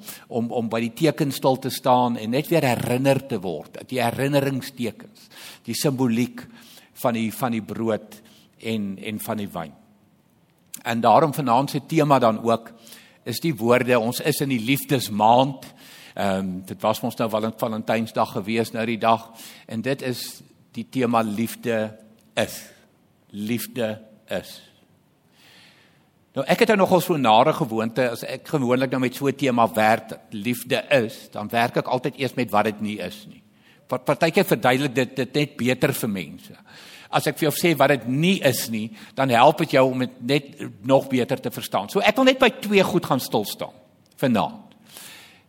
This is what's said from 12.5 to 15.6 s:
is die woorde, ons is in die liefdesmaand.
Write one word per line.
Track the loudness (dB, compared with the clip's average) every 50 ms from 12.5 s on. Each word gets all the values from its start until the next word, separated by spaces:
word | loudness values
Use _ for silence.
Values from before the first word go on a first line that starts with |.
| 0 0 -2 -10 -20 -20 -20 -20 -20 -20 -20 _ _ _ -12
is | -10 -8 -4
die | -2 -4 -2
woorde, | 0 2 4 4 4 4 4 2 2
ons | 2 0 -4 -2
is | -2 -2 -2 0
in | -2 -2
die | -2 -2 0
liefdesmaand. | 0 -2 -2 0 -2 -2 -2 -2 -2 0 2 4 6 6 6 4 2 0 -8